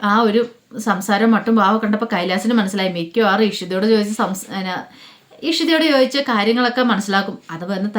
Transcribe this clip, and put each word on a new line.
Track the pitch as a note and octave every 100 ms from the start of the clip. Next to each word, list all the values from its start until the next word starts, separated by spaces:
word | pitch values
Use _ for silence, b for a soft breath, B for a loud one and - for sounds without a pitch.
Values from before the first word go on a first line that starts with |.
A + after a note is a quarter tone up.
ആ | G#3 G#3
ഒരു | A3+ A3 A#3 - _ -
സംസാരം | G#3+ F#3+ G3 G3+ A3+
മട്ടും | G#3+ A3 A3+
ഭാവം | G3 A3
കണ്ടപ്പോൾ | A3 G#3 A3+
കൈലാസിന് | F#3 F3+ F#3 A3
മനസ്സിലായി, | A#3 G3 G3+ F#3+
മിക്കവാറും | F3 E3 A#3 G#3 G3+
ഇഷിതയോട് | G#3+ G3+ F3+ F#3 G#3+
ചോദിച്ച | A3 G#3 G#3+
സംസ്-, | F#3+ F#3+ -
എന്നാ, | F#3+ F#3 F3+ - B B B B -
ഇഷിതയോട് | D4+ E4 E4 D#4+
ചോദിച്ച | D#4+ C4+ B3+ C#4
കാര്യങ്ങളൊക്കെ | C#4 A3 G#3 A#3 B3 B3
മനസ്സിലാക്കും, | B3 G3 G#3 G3 G3+ F3 -
അത് | D#3+ F3
വന്ന് | F#3+ G#3